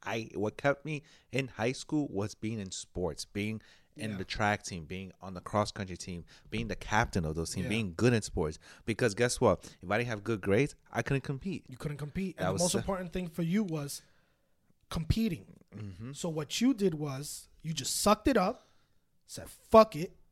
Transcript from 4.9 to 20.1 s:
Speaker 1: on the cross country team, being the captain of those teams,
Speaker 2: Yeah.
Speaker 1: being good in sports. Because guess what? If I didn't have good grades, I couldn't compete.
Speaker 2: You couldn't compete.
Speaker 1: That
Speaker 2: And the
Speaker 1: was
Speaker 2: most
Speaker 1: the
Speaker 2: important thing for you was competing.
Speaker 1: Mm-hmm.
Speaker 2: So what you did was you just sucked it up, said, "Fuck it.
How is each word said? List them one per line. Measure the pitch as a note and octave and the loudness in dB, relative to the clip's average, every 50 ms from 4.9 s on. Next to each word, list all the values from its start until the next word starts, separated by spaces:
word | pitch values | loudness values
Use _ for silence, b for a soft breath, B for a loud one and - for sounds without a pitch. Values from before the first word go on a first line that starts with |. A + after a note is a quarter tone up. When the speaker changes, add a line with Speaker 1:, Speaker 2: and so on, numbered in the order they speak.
| F#2 F#2 F#2+ F#2+ E2+ _ | -8 -10 -10 -10 -14 _
Speaker 1:
on | - F#2+ F#2+ | -12 -10 -10
the | F2+ | -10
cross | - - - G#2+ G#2 G#2 - | -10 0 2 2 2 2 0
country | - G2+ F#2 F2+ E2+ | -6 -6 -6 -6 -10
team, | - - F2+ E2+ D#2 b b b b b | -8 -8 -8 -10 -10 b b b b b
being | - G#2+ A#2 G#2+ | -6 -6 -4 -4
the | F#2 | -6
captain | - - - - G#2+ A#2 A#2+ - G#2 E2 | -6 -4 0 2 2 2 4 2 0 0
of | D#2 D#2 | 0 0
those | D#2+ E2 E2 | -2 -4 -4
teams, | - F#2+ F2+ | -2 -4 -2
Speaker 2:
Yeah. | - | 0
Speaker 1:
being | G#2 A2+ A2+ F#2+ E2+ | 0 0 0 -2 -2
good | - G#2 B2 B2 | 4 4 6 6
in | A2 | 4
sports. | G2+ - - - E2+ D2+ D#2 - B B B B B | 2 -2 -2 -2 -2 -2 -2 -6 B B B B B
Because | - A2 - B2+ A#2+ G2 | -4 -2 2 2 2 2
guess | F#2+ A#2+ B2 - - | 4 2 2 2 4
what? | C3 A2+ F2+ - - - - - | 4 4 4 4 0 -14 -18 -16
If | - F2+ | -4 0
I | G2+ A2 | 0 0
didn't | A#2+ B2 | 0 0
have | A#2 G#2 G2+ | -4 -4 -2
good | A2+ A#2 G2+ | -2 -2 0
grades, | F#2 G2 G2 G#2+ C#3 D3 - - _ _ | 2 4 4 4 4 2 0 -10 _ _
I | - - | -4 -4
couldn't | A#2+ - C#3+ C3+ - | 0 0 0 0 0
compete. | - D3 C3+ - G3 F3+ - - - | -2 -8 -6 -4 -6 -6 -6 -8 -12
Speaker 2:
You | B2+ | -14
couldn't | B2 - D3+ D3 C3+ | -10 -8 -8 -8 -8
compete. | D3 D3 - F3 G3 F#3+ D#3+ - | -10 -8 -6 -4 -4 -4 -4 -2
Speaker 1:
That | F3+ | -2
Speaker 2:
And | F2+ | 0
the | F#2+ | 2
Speaker 1:
was | - | 2
Speaker 2:
most | F3 F3+ - | 2 2 2
Speaker 1:
the | - | 0
Speaker 2:
important | - - G3 F3+ F#3 F3 | 0 0 -2 -4 -4 -6
thing | - F#3 F3+ F3 | -6 -6 -6 -6
for | - - | -4 -2
you | E3+ E3 E3+ G#3 A3 | -2 2 2 2 0
was | F#3 D#3+ D#3 C#3+ C#3+ - - - _ _ _ _ _ _ _ _ _ _ _ _ _ _ _ _ _ | 0 -2 -4 -6 -6 -8 -10 -14 _ _ _ _ _ _ _ _ _ _ _ _ _ _ _ _ _
competing. | - E3+ D#3+ D#3+ - A3 A3+ A3 E3+ G#2 F#2+ - - - - _ - | -4 -4 -4 -4 -4 -2 -2 -2 -2 -4 -10 -18 -20 -20 -20 _ -14
Speaker 1:
Mm-hmm. | G#2 G#2+ G2+ F#2 F2 A2 B2 C#3+ | -12 -12 -12 -12 -12 -12 -12 -12
Speaker 2:
So | C#3 - F3 | -8 -6 -6
what | D#3+ D#3 D3+ - - - | -4 -4 -6 -4 -2 2
you | A3+ B3+ C4+ | 2 2 4
did | G#3 G3+ F#3+ D#3+ | 4 2 2 2
was | D3+ D3+ D3 C3+ C3 D3 - - - - - - _ | 0 -4 -4 -6 -6 -8 -10 -10 -12 -14 -18 -20 _
you | - D#3+ D#3+ | -8 -6 -6
just | C3 B2+ - - - | -4 -2 -2 -2 2
sucked | - G3+ G#3 G#3 - - | 4 4 4 4 4 2
it | C4+ A3+ | 4 4
up, | F3+ F#3+ B3+ - _ _ _ _ _ _ _ _ _ _ _ _ _ _ | 4 2 0 -4 _ _ _ _ _ _ _ _ _ _ _ _ _ _
said, | - - - - | -14 -14 -14 -14
"Fuck | - - _ - - A3 A3 A3 - D3 | -16 -20 _ 8 10 10 10 10 6 -6
it. | E3 G3+ | -6 -6